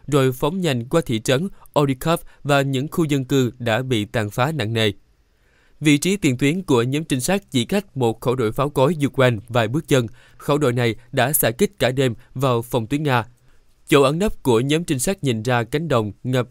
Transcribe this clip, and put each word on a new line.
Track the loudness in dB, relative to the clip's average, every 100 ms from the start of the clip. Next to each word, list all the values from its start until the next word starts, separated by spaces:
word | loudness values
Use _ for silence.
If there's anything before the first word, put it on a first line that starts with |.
| -2
rồi | 2 2
phóng | 0 -4 -2
nhanh | -2 -2 0
qua | -2 0
thị | -2
trấn | 0 0 -2 -10 -4 0
Orikov | 0 0 -2 -2 -4 -10
và | 0 0
những | 2 -2 -2
khu | -2 0
dân | 0 0
cư | 2 0 -2
đã | -2 -2
bị | 0 -2 -2
tàn | -4 -4
phá | -2 -2
nặng | -2 -4
nề. | 0 0 -2 _ _ _ _ _ _ _ _
Vị | 2 2
trí | 2 0
tiền | 0 2
tuyến | 0 0
của | 2 2
nhóm | 2 -2
trinh | -2 -4
sát | 0 -2 -2
chỉ | -4 -2
cách | -2 -4 -2
một | -2 0
khẩu | -2 -2
đội | -2
pháo | -2 -2
cối | 2 2 2 -2
Ukraine | 2 2 2 -2
vài | -2 0
bước | -2 0
chân. | 0 0 -8 -20 -10
Khẩu | -2 0
đội | 2
này | 0 -2 -2 -4
đã | -2 0
xạ | 0 -2
kích | 0 -2 0
cả | -2
đêm | 0 -2 -2 -10
vào | -4 0 0
phòng | -2 -4 -2
tuyến | -4
Nga. | 0 0 -2 -12 _ _ _ _ 2
Chỗ | 4
ẩn | 4 2
nấp | -2 -2
của | 2 2
nhóm | 2 -2
trinh | 0 -2
sát | -2 -2
nhìn | -2 -2
ra | -2 -2
cánh | -2 -4 0
đồng | 0 -2 -6
ngập | -4 -2 -4